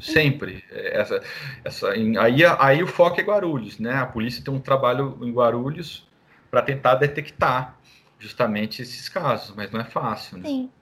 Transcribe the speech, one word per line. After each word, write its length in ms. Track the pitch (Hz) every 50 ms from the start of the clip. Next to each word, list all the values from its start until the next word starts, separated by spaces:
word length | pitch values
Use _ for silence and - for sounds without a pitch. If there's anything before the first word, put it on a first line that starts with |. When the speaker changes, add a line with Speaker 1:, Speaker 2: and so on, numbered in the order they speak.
Speaker 1:
sempre. 640 | - - - 160 156 139 - - 92 92 92 95 - -
É, 300 | - 104 101 - - 104
essa, 220 | 104 - 101 98 - - - - 147 139 - - -
essa, 320 | - - - 98 95 101
em, 220 | 110 110 110 113
aí, 260 | 98 110 117 127 139 170 170 -
aí 240 | - 135 139 135 151
o 60 | 180
foco 340 | - - - 170 175 175 -
é 20 | 185
Guarulhos, 540 | 202 208 202 190 170 151 127 107 101 -
né? 160 | - 110 117 131
A 140 | 135 127
polícia 360 | 127 - 117 110 120 - - -
tem 80 | 143
um 80 | 139 135
trabalho 600 | - - 135 135 131 123 123 131 139 135 131 -
em 100 | 123 120
Guarulhos 760 | 117 123 123 117 117 120 123 139 156 175 165 - - - - _ _ _ _ _ _ _ _ _
pra 140 | - 123 -
tentar 320 | - 135 135 - 127 131
detectar 800 | 131 143 143 - 160 147 - - - - 135 127 127 127 - - _ _ _ _ _ _ _ _
justamente 640 | - - 107 - - 123 110 104 104 107 107 - -
esses 260 | 123 - - - -
casos, 460 | - - 190 165 139 113 - - - 98
mas 140 | 104 104 98
não 100 | 110 110
é 60 | 117
fácil, 540 | - - 143 131 117 107 - - - - 90
né? 100 | - 311
Speaker 2:
Sim. 200 | 277 262 254 254 - _